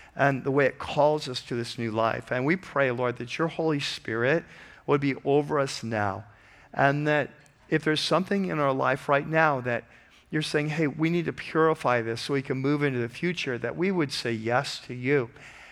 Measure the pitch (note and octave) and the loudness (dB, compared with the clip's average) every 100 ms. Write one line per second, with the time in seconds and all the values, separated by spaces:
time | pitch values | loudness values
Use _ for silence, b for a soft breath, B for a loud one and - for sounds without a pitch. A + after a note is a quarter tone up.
0 | B - C#3 C3+ C#3 C#3 C3 - - D3+ | B 0 2 2 0 2 2 0 -6 2
1 | D3 D3+ D3 B2+ - A#2+ A#2 - A#2 A2 | 4 4 -2 -8 -6 -6 -6 -6 -4 0
2 | A2+ A#2+ - B2 C3+ F#3 - - C3+ A#2+ | 0 0 -4 -2 0 -2 -2 0 0 2
3 | B2 A#2+ B2 - D#3+ - D#3+ D3 C#3 - | -2 -2 -6 -2 -4 0 0 0 -2 -8
4 | - A2+ A#2+ E3 - B B B B C#3+ | -6 0 2 2 -2 B B B B 2
5 | C#3+ C3 C#3+ C#3+ D3 D3+ C3+ - A2+ A2 | 2 -2 2 2 2 0 -2 -4 -4 -2
6 | G2+ G2 G#2+ B B B B - C#3 C#3+ | -2 -2 -10 B B B B 2 2 2
7 | D3+ D3+ C3+ - - _ - D#3 D#3 D#3 | 0 0 -2 -8 -20 _ -2 -2 0 0
8 | - D#3+ F#3 G3+ F#3 D#3+ C#3+ C3+ C3 C3+ | 2 0 0 -2 -2 0 0 2 0 0
9 | - C#3+ D3+ D#3+ D#3+ C#3 B2 A#2+ - B | 2 0 2 2 4 2 -2 -4 -6 B
10 | B B B D#3 D3+ D3+ D3 D3+ D#3 D#3 | B B B -2 0 0 0 0 -2 0
11 | D#3+ F3 D#3+ C#3+ - D#3+ D#3+ D#3 C3+ B2 | 0 0 -2 -6 -4 2 2 2 2 0
12 | A2+ A2+ - C#3 C3+ C3 C3+ D3 C#3+ B2+ | 0 -4 -2 -2 -2 -2 0 2 0 0
13 | A#2 - F3 - - A#2+ A#2 D3+ F#3 F#3 | -4 -4 -4 -2 -4 -4 -4 -2 0 0
14 | C#3+ - B2+ A#2 A2 A#2+ C#3 - - B2 | 0 -2 -4 -2 0 0 0 -8 -12 -6
15 | B2 C#3+ A#2 - B B B | 0 0 0 -8 B B B